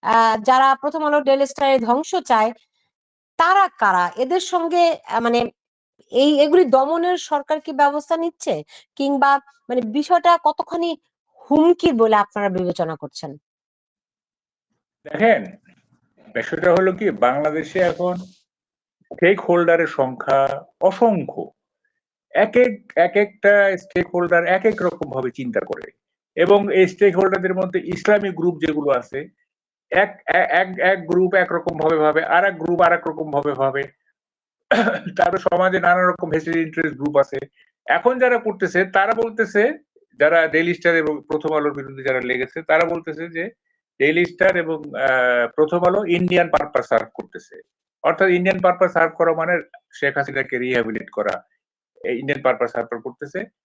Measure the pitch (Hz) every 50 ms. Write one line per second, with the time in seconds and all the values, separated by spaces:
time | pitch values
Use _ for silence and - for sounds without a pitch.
0 | - - 226 226 226 226 220 220 214 262 254 262 269 269 269 262 - 294 294 320
1 | 311 294 294 294 285 262 269 269 277 269 - - 285 269 269 262 226 220 240 269
2 | 311 - - 359 - - 247 220 214 226 233 _ _ _ _ _ _ _ _ _
3 | _ _ _ _ _ _ _ - 330 339 381 403 392 - _ - 226 202 185 180
4 | 180 - - 214 254 254 339 381 359 - - 349 330 339 320 349 349 339 320 -
5 | _ - - 220 233 233 233 240 233 240 _ _ _ _ _ _ _ _ _ _
6 | _ _ - 240 269 294 302 277 294 302 311 359 359 254 220 262 269 285 320 339
7 | 339 359 359 349 - - 311 285 277 - 311 311 302 - 294 262 294 285 285 294
8 | 285 - 330 330 330 339 - _ - 302 202 151 151 _ - - _ _ _ -
9 | 277 277 285 277 269 277 277 277 _ _ _ _ _ - 247 254 240 214 214 285
10 | 294 - 359 339 - 349 349 330 - 302 311 - - - 349 349 339 339 320 -
11 | _ _ _ _ _ _ _ _ - - 285 302 311 339 349 349 - 359 269 226
12 | 226 220 220 208 202 - _ 208 202 202 185 180 180 180 180 - 175 160 160 147
13 | - 139 _ - - 147 139 143 _ _ _ _ _ _ _ _ _ _ _ _
14 | _ _ _ _ _ _ _ _ _ _ _ _ _ _ _ _ _ _ _ _
15 | _ - - - 208 226 214 139 - - - - _ _ _ _ _ _ _ _
16 | _ _ _ _ _ - - 117 113 - - 156 160 180 170 185 185 190 185 185
17 | 214 196 127 104 117 120 127 143 147 151 151 160 151 - - 185 185 175 165 -
18 | 180 180 180 180 185 - _ _ _ _ _ _ _ _ _ _ _ _ _ _
19 | _ _ - - 170 175 208 196 - - 175 175 175 170 165 165 170 156 - -
20 | 135 131 127 123 - - 135 135 135 139 135 139 - _ _ _ - 190 185 -
21 | 240 226 208 175 135 - - - 85 - _ _ _ _ _ _ _ _ _ _
22 | _ _ _ _ _ _ - 147 202 214 - 247 247 247 208 - _ _ - 165
23 | 170 175 170 202 208 202 208 _ - 202 202 202 202 196 190 170 - - - 180
24 | 175 - - 175 175 170 175 170 170 175 185 190 190 226 208 - 185 180 170 -
25 | 160 139 127 131 131 127 - - 131 123 110 104 - - - - - - _ _
26 | _ _ _ _ _ _ _ - 165 180 202 202 202 202 143 185 190 185 185 -
27 | 202 202 165 180 196 190 190 190 185 185 185 185 190 180 185 185 - - - -
28 | - 208 208 208 202 196 180 - 165 175 170 151 151 160 151 151 147 143 135 123
29 | 120 - - 135 147 - _ _ _ _ _ _ _ _ _ _ _ _ - 175
30 | 202 - - - _ - 160 180 180 - 147 170 190 185 185 - 151 185 196 190
31 | 170 160 160 180 185 180 190 190 185 - 175 170 156 - 156 156 151 156 160 156
32 | 151 151 151 156 160 - - 175 196 196 190 160 160 165 175 165 180 170 175 170
33 | - 160 151 156 160 151 143 143 143 147 139 131 135 135 135 139 135 - _ _
34 | _ _ _ _ _ _ _ _ _ _ _ _ _ _ - 220 226 196 - -
35 | - 175 - - - 175 175 190 - 185 - 208 185 190 185 185 170 175 180 185
36 | 185 180 175 - - 160 160 160 156 165 165 165 165 160 160 165 160 156 - 127
37 | 139 147 147 139 139 - - 139 - - _ _ _ _ _ _ _ - 143 170
38 | - 240 254 254 254 254 247 233 - 220 208 - 196 175 - - 196 185 - 190
39 | 196 214 226 226 226 226 220 226 226 202 - 202 208 254 311 - _ _ _ _
40 | _ _ _ _ 143 156 165 165 160 160 156 160 165 175 175 170 - 175 170 165
41 | 156 156 151 147 - _ 160 156 156 156 156 151 147 147 143 143 135 135 135 135
42 | 131 131 131 127 123 123 127 123 131 127 - 165 160 - 156 160 170 165 170 170
43 | 160 165 151 151 165 170 165 165 175 220 233 _ _ _ _ _ _ _ _ _
44 | 135 147 156 175 175 170 175 - 185 190 185 175 165 160 160 151 147 147 - -
45 | 135 135 131 127 123 123 123 120 120 117 _ - 156 156 175 175 180 180 185 202
46 | 214 170 175 175 180 175 180 180 175 165 - - - - - 131 117 - 117 113
47 | - - _ - - - _ 87 - _ - - - _ _ _ _ _ _ _
48 | - 151 160 - 190 190 180 180 180 190 196 185 180 180 175 175 185 175 - 170
49 | 160 170 - - 170 165 160 160 160 165 180 170 - _ - - _ _ _ -
50 | - 139 139 143 139 139 135 135 135 131 - 123 123 127 127 123 113 113 110 110
51 | - - - - 104 101 - - - _ _ _ _ _ _ _ _ _ _ _
52 | - 90 127 117 135 139 143 135 139 131 123 107 123 117 - 120 117 - 117 113
53 | - 120 123 _ 147 139 _ 185 214 - _ _